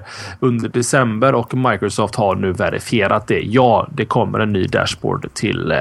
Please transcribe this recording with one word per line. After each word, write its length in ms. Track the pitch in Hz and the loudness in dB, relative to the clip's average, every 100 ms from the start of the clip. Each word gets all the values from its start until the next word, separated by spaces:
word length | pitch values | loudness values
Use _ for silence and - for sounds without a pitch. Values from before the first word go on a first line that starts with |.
| - - - 92 | -6 -14 -14 -2
under 280 | 127 120 107 | 0 0 -2
december 640 | 123 120 143 120 110 135 | -2 0 2 2 2 2
och 200 | 123 113 | 2 0
Microsoft 600 | 127 127 104 104 - 107 | 0 0 0 -2 -2 -2
har 200 | - 101 92 | 0 0 2
nu 160 | 95 | 0
verifierat 760 | 92 92 - - 117 98 104 - | 0 -2 -2 -2 0 2 0 0
det. 140 | 95 | -2
Ja, 480 | 101 123 123 98 - | 2 4 6 4 2
det 120 | - | -4
kommer 340 | 107 123 98 107 | -2 0 0 0
en 140 | 107 | 0
ny 140 | 98 90 | 0 0
dashboard 680 | 98 95 - - - - | 0 0 -2 -4 -4 -6
till, 360 | - 107 87 82 | -4 -4 -2 -2
eh, 60 | 73 | -2